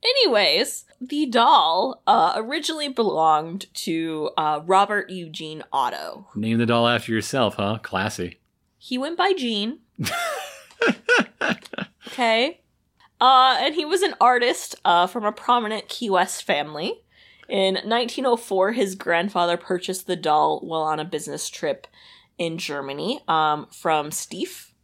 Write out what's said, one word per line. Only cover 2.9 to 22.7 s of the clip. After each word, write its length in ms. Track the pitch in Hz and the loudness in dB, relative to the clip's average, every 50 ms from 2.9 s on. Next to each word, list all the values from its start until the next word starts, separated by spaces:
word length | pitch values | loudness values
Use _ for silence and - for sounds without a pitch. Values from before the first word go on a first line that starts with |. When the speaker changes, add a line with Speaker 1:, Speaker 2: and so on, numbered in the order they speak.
| 269 - 233 202 - 156 160 160 156 151 156 165 170 196 - _ _ | -2 0 0 0 2 2 4 4 4 4 2 -4 -10 -12 -12 _ _
Speaker 1:
to, 580 | - - - 165 165 160 165 160 156 151 143 - | -10 -6 -4 -4 -4 -4 -4 -4 -4 -4 -4 -2
uh, 240 | - 156 151 151 147 156 | -2 0 0 0 -2 0
Robert 440 | 170 190 190 202 202 214 208 - - | 2 4 4 4 4 2 -4 -4 -6
Eugene 540 | 185 185 175 160 156 - 160 156 156 156 - _ | -10 -12 -12 -12 -12 -12 -12 -12 -12 -12 -14 _
Otto. 560 | - 135 131 123 - - 78 82 76 73 98 _ - | -2 -2 -2 -2 -2 -6 -10 -10 -12 -14 -18 _ -10
Speaker 2:
Name 220 | - 104 110 113 113 | -6 -2 0 0 2
the 80 | 117 | 2
doll 240 | 113 120 117 117 117 | 2 4 4 4 4
after 240 | 120 113 - - 113 | 2 0 0 -2 -2
yourself, 420 | 110 104 - - 139 123 104 - | -2 -2 -2 0 2 2 2 0
huh? 240 | - 104 101 107 110 | 0 -2 -2 -2 -4
Classy. 560 | - - - 92 95 107 - - 92 87 - _ _ _ _ _ _ _ _ _ | -6 -6 -4 -2 -2 -2 -4 -6 -8 -8 -10 _ _ _ _ _ _ _ _ _
Speaker 1:
He 200 | - - 254 247 | -12 -8 -6 -6
went 200 | 262 294 339 339 | -6 -6 -4 -2
by 140 | 359 392 | 0 0
Gene. 480 | 392 - 262 240 226 208 202 220 277 302 _ _ _ - | 0 0 -2 -4 -2 -2 -4 -4 -6 -10 _ _ _ -8
Speaker 2:
<laughs> 120 | - - 679 698 698 659 605 659 784 - - - - _ - _ 466 440 - - _ - 480 466 - - _ _ - - - - - - - - - - _ _ - - | -8 -6 -4 -4 -4 -4 -6 -8 -10 -12 -16 -20 -20 _ -6 _ 0 0 0 -2 _ 0 2 2 2 -2 _ _ -4 -4 -4 -6 -8 -14 -10 -10 -10 -10 _ _ -20 -16
Speaker 1:
Okay. 520 | - - 254 226 220 226 240 294 349 _ _ _ _ _ _ _ _ _ _ _ _ _ | -4 -2 0 2 2 2 2 0 -2 _ _ _ _ _ _ _ _ _ _ _ _ _
Uh, 380 | 233 254 269 254 254 262 254 - | 4 6 8 8 8 6 4 4
and 140 | 240 277 302 | 0 0 -2
he 120 | 320 302 | -2 -4
was 160 | 302 339 381 370 | -2 0 0 0
an 100 | 381 - - | 0 0 4
artist, 540 | - 240 247 240 233 240 339 - - - - - _ | 4 4 6 4 2 0 0 -2 -6 -14 -14 -4 _
uh, 220 | 190 175 170 175 185 | 2 4 4 4 2
from 180 | - 240 214 | 0 -2 -4
a 60 | 208 | -4
prominent 560 | 214 - - - 247 240 233 214 220 214 - - | -4 -4 0 2 2 2 2 -2 -6 -6 -8 -10
Key 220 | - - 247 220 | -10 -8 -4 0
West 320 | 190 180 180 196 - - - | 2 2 2 2 -2 -10 -4
family. 580 | - 196 147 147 151 151 147 160 240 453 480 _ _ _ _ - _ - _ - _ | -2 -2 -2 -2 -4 -6 -6 -6 -6 -6 -8 _ _ _ _ -20 _ -20 _ -12 _
In 300 | - 196 190 190 190 180 - | -2 0 2 2 0 0 -2
nineteen 400 | 202 226 233 247 240 - - 262 | -2 -2 0 -2 -2 -4 -2 0
oh 100 | 262 240 233 | 0 0 0
four, 360 | 240 - 202 190 185 196 233 | -2 -4 0 2 2 2 2
his 200 | 247 214 196 185 | 0 -2 -2 -2
grandfather 640 | 190 - - 170 170 175 202 196 180 175 170 175 170 | -8 -4 0 0 0 0 0 0 0 0 2 0 -2
purchased 480 | - - 185 180 180 - 185 185 - | -2 -4 -4 -4 -4 -6 -8 -8 -4
the 100 | - 185 | -6 -6
doll 440 | 175 151 165 147 151 151 151 156 147 | -4 0 2 4 4 4 2 2 -2
while 220 | - 165 165 160 | -4 -6 -4 -2
on 180 | 156 156 156 151 | -2 -2 -2 -4
a 60 | 156 | -4
business 440 | 175 175 151 147 151 143 147 - - | -6 -6 -8 -6 -6 -10 -10 -10 -10
trip 380 | - - - 156 135 - - - _ - - - - - _ _ _ _ | -10 -6 -4 -4 -4 -4 -8 -20 _ -20 -20 -20 -20 -20 _ _ _ _
in 200 | 175 165 165 165 | -6 -6 -4 -6
Germany, 640 | 185 - | -8 -8